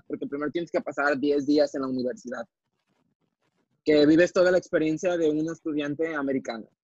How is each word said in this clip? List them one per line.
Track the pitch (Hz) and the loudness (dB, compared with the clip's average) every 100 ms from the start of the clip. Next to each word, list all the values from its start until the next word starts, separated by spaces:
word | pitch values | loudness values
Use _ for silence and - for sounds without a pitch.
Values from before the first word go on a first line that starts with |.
| _ | _
porque | 147 135 | -10 -8
primero | 143 147 | -6 -6
tienes | 175 170 | -6 -4
que | - | -4
pasar | - 143 143 147 | -4 -2 0 0
diez | 143 143 139 | 0 0 2
días | 147 143 147 | 2 2 0
en | |
la | 135 | -4
universidad. | 131 123 113 120 123 117 _ _ _ _ _ _ _ _ _ _ _ _ _ | -4 -4 -6 -10 -12 -12 _ _ _ _ _ _ _ _ _ _ _ _ _
Que | - 151 | 2 4
vives | 147 160 175 | 6 6 4
toda | 190 180 | 4 4
la | 185 | 2
experiencia | - 170 156 156 185 175 | 0 -2 0 -2 -2 0
de | 160 | 0
un | 151 160 | 0 -4
estudiante | 160 165 147 143 147 160 | -6 -6 -4 -4 -4 -4
americano. | 156 139 135 - 113 - _ | -4 -2 -4 -4 -10 -12 _